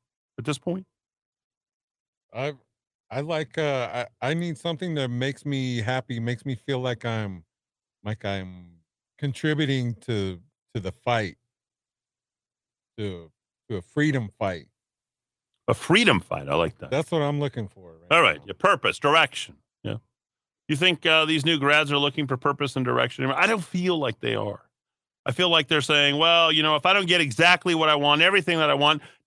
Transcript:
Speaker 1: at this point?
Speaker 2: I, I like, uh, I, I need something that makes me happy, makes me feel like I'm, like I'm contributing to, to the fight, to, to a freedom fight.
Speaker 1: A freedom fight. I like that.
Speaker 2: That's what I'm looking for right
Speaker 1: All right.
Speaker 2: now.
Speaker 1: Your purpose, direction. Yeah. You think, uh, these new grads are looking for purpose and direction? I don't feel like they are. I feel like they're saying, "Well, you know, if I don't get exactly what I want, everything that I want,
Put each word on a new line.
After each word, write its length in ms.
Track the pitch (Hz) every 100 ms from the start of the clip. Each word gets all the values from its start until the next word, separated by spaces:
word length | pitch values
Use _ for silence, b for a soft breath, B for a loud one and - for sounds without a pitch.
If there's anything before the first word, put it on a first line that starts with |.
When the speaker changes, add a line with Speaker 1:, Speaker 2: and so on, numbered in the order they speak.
| _ _ _ -
Speaker 1:
at 60 | 127
this 120 | 143
point? 300 | - 190 185 _ _ _ _ _ _ _ _ _ _ _ _ _ _
Speaker 2:
I, 220 | 113 143 135 _ _ _ _ -
I 100 | 127
like, 380 | 151 156 131 -
uh, 460 | 151 135 113 117 120 -
I, 80 | 131
I 20 |
need 240 | 165 170 151
something 380 | 170 160 180 151
that 140 | 127
makes 360 | 120 135 135 147
me 320 | 139 127 120
happy, 420 | 110 131 - 117
makes 240 | 117 120
me 120 | 139 123
feel 240 | - 131
like 260 | 127 117 120
I'm, 380 | 113 104 90 - _ _ _ _ _
like 220 | 107 107 101
I'm 460 | 98 92 90 87 85 _ _ _ -
contributing 720 | 143 - 156 151 143 135 120 107
to, 400 | - 110 95 87 _ _ _
to 60 | 113
the 120 | 92
fight, 460 | - - 117 98 - _ _ _ _ _ _ _ _ _ _ _ _ _ _ _ -
to, 340 | 101 90 80 _ _ _ -
to 80 | 101
a 40 |
freedom 480 | - 151 151 135 101 -
fight. 260 | 101 85 - _ _ _ _ _ _ _ _ _ -
Speaker 1:
A 80 | 117
freedom 440 | - 202 214 98
fight. 300 | - 71 69
I 60 | 76
like 240 | 82 -
that. 100 | -
Speaker 2:
That's 220 | 139 160
what 100 | 160
I'm 180 | 143 143
looking 280 | 143 123 101
for 260 | _ 87
right 240 | 82 85 165
Speaker 1:
All 60 |
right. 160 | 123 76
Speaker 2:
now. 60 | 82
Speaker 1:
Your 100 | 92
purpose, 420 | 190 175 101 -
direction. 600 | 143 160 151 - - - _ _
Yeah. 140 | 113 110 _ _ _ _ _ _ -
You 80 | 147
think, 300 | 180 165 165
uh, 200 | 160 156
these 200 | 160 147
new 140 | 156
grads 320 | 139 151 147
are 60 | 143
looking 280 | 143 143 139
for 100 | 127
purpose 380 | 147 139 143 135
and 80 |
direction? 420 | 123 123 127 - 131
I 200 | 135 196
don't 180 | 220
feel 340 | 160 180 180 165
like 200 | 131 -
they 160 | 120 107
are. 260 | 104 101 _ _ _ _ _ _ -
I 60 |
feel 180 | 131 180
like 180 | 165 151
they're 140 | 156
saying, 360 | 131 147 143 143
"Well, 340 | 165 170 160
you 120 | 156
know, 120 | 156 151
if 100 | 175
I 80 |
don't 140 | 202 180
get 140 | 175
exactly 540 | 147 113 170 180 185 165
what 140 | 156
I 60 | 147
want, 260 | 143 147
everything 360 | 180 196 175 165
that 120 | 151
I 40 |
want, 300 | 143 147 156 B B